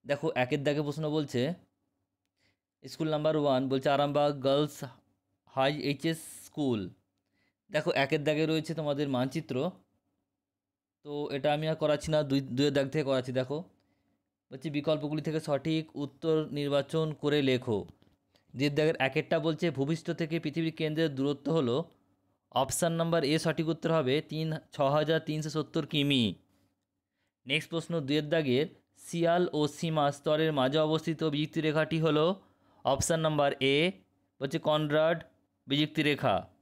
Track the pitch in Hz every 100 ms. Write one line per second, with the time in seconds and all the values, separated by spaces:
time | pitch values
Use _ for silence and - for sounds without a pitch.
0 | 123 143 156 123 127 147 139 147 147 147
1 | 156 156 143 120 135 180 _ _ _ _
2 | _ _ _ _ _ _ _ _ 135 -
3 | 160 151 156 156 147 127 135 135 147 139
4 | 143 147 147 143 135 139 151 - 131 -
5 | _ _ _ _ _ 135 135 151 143 147
6 | 165 160 - - - - 139 113 92 -
7 | _ _ _ _ _ _ _ 151 170 135
8 | 139 156 147 151 156 160 156 160 147 143
9 | 143 127 131 165 151 127 165 - _ _
10 | _ _ _ _ _ _ _ _ _ _
11 | 147 147 147 139 147 147 156 156 151 147
12 | 160 151 139 139 135 123 143 143 135 156
13 | 135 135 127 127 127 147 - _ _ _
14 | _ _ _ _ _ 135 160 147 143 151
15 | 147 156 156 156 156 139 165 160 156 -
16 | 143 - 160 156 156 147 143 139 135 160
17 | 156 147 147 147 135 127 127 104 - -
18 | _ _ _ _ _ 123 147 143 156 160
19 | 135 143 - 165 156 151 175 131 139 160
20 | - 165 160 165 156 151 160 160 156 156
21 | 165 135 139 143 - 165 123 131 170 _
22 | _ _ _ _ _ 123 131 - 170 165
23 | 165 165 135 156 165 165 160 160 160 160
24 | 127 147 156 151 160 156 _ - 139 151
25 | 151 160 160 156 151 151 147 170 147 151
26 | 143 135 107 85 _ _ _ _ _ _
27 | _ _ _ _ 127 151 156 165 160 170
28 | 135 147 147 165 143 123 165 - _ _
29 | - 170 165 175 180 151 147 - 165 156
30 | 143 143 165 151 160 147 131 156 156 160
31 | 165 156 160 147 151 - 156 151 156 160
32 | 160 151 165 196 _ _ _ _ - 135
33 | - 165 160 147 143 143 135 143 175 190
34 | _ _ _ _ 135 160 156 151 151 151
35 | 156 170 - _ _ _ - 143 151 156
36 | 147 143 131 92 - _